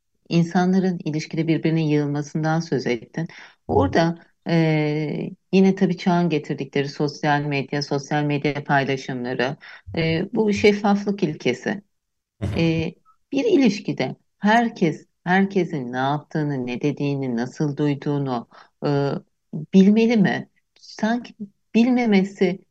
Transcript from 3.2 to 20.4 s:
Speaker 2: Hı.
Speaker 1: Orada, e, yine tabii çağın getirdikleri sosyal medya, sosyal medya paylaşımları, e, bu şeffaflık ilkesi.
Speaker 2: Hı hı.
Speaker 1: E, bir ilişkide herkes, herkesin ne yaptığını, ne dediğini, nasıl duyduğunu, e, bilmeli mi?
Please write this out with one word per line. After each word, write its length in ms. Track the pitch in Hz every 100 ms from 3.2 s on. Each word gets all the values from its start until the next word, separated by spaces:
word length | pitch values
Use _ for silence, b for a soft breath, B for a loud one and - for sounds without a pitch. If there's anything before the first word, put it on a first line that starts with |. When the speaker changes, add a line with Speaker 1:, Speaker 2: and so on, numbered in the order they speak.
| 165 B B B -
Speaker 2:
Hı. 40 | -
Speaker 1:
Orada, 420 | 185 - 165 170 B _ -
e, 800 | 165 160 156 151 151 151 - - - -
yine 240 | 185 190 190
tabii 220 | 180 175
çağın 320 | 190 175 175
getirdikleri 600 | 151 - 143 139 143 139
sosyal 520 | - 147 143 151 143
medya, 400 | 147 139 131 147
sosyal 420 | 143 139 - 147
medya 400 | 147 147 147 139
paylaşımları, 920 | 143 139 135 135 - 127 123 127 127 151 B B B 165
e, 320 | 160 165 202
bu 200 | 220 214
şeffaflık 720 | 202 208 202 202 202 208 202
ilkesi. 580 | 160 - 127 123 113 104 _ _ _ _ _ -
Speaker 2:
Hı 60 | 101
hı. 120 | 107
Speaker 1:
E, 340 | 165 160 160 - _ _ -
bir 140 | - 453
ilişkide 720 | 311 247 - - 143 131 - _ -
herkes, 680 | 208 226 233 233 165 - - _
herkesin 720 | 170 190 196 196 165 151 120
ne 40 | 127
yaptığını, 720 | 135 143 - 156 147 135 123
ne 140 | 123
dediğini, 540 | 147 - 143 139 131 117
nasıl 420 | 123 - 151 139
duyduğunu, 720 | 147 139 151 143 135 120 - B B - 147
e, 260 | 143 139 196 _ _ - 160 151
bilmeli 440 | 190 190 214 226 233
mi? 320 | 151 131